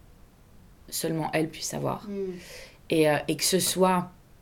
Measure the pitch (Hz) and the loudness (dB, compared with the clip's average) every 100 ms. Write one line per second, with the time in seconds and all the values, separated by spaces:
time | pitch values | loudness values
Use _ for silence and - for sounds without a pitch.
0 | - - - - - - - - - - | -20 -20 -20 -20 -20 -20 -20 -20 -12 -4
1 | 165 160 156 156 160 - - 147 139 - | -2 -2 0 0 -2 -4 -8 -4 -4 -4
2 | 208 196 190 180 - - - - - 160 | -6 -6 -6 -8 -12 -16 -18 -14 0 4
3 | 151 151 - - - 185 180 180 185 180 | 6 4 0 -2 0 2 2 4 4 4
4 | 180 - - - | 0 -8 -20 -18